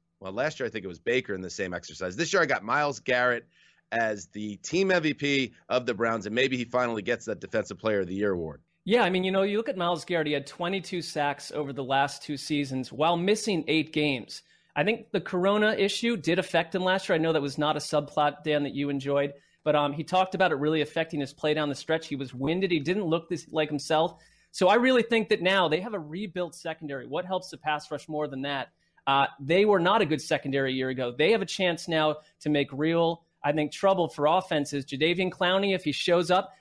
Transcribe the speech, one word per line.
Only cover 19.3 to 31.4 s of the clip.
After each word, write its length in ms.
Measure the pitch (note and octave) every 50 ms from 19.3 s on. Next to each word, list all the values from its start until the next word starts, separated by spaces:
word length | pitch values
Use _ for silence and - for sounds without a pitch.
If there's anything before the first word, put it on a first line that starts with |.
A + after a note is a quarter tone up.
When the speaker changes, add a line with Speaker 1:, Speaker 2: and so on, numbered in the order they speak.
| C#3+ - _ _ _ _ -
Speaker 2:
but, 120 | D#3 D3
um, 160 | D3 D3 C#3+
he 120 | C#3+ D#3+ D3
talked 320 | - F#3 F#3 F#3+ F#3 F#3+
about 160 | E3+ F#3+ F3
it 40 | D#3
really 260 | C3 D3 D3+ D#3+ D#3
affecting 380 | C#3+ D3+ - E3 D#3+ D#3+ - D3
his 140 | C#3 C3+ -
play 200 | - - D3+ D3+
down 120 | D#3 D3+
the 80 | D3 C3+
stretch. 320 | - - - D#3+ D#3+ D#3+
He 80 | - D3
was 180 | C3 C#3 B2 -
winded. 360 | B2 C3+ D3 E3+ F#3 F#3+ F3
He 80 | F3 D#3
didn't 260 | C3+ D#3+ F#3 G#3+ G3
look 220 | D#3+ E3 E3+ E3
this, 200 | - F3 D3 - -
like 180 | D3+ D#3+ D#3 D3
himself. 520 | D3 C#3+ - - D#3+ D#3 E3 F3 - - _ _ _ _ _ _
So 160 | - - F#3
I 80 | F#3 G#3
really 260 | A#3+ A#3+ C4 C4 A#3+
think 280 | A3+ - A#3 A3+ G#3+ -
that 120 | A3 F3
now 260 | E3+ F#3 F#3+ G3 F3+
they 140 | D3+ D3+ F3
have 140 | F#3 A#3+ G#3+
a 40 | F#3
rebuilt 540 | D#3 D3 D#3 F#3+ G#3+ F#3 D#3+ F3+ F3 D#3+ E3
secondary. 520 | - - E3 D#3+ D#3+ D#3+ C#3+ C#3+ C3+ A#2+
What 180 | B2+ C#3 E3+ F3+
helps 240 | F#3 F#3+ F3+ F3+ -
the 80 | -
pass 320 | - - D#3 D3+ D3 - -
rush 180 | D3+ C#3 -
more 200 | - D#3 D3+ D3+
than 160 | C#3 C3+ C3 C3+
that? 260 | C#3+ C#3+ C3+ B2 - _ _ _ _ _ _ _
Uh, 180 | C3+ C3+ C#3 C3+ - - -
they 260 | C#3 C3+ E3 F#3+ G#3
were 140 | G#3+ G3+ F#3
not 220 | E3+ F3+ G#3 A3+
a 40 | G3
good 160 | C#3+ D#3 C#3
secondary 500 | - - D#3 - - C#3 C3+ C#3 C3+ C3
a 40 | C3
year 140 | C3 C3 C3
ago. 220 | C3 B2+ B2+ B2
They 200 | A#2+ C3+ D3+ F#3
have 100 | A3+ G#3+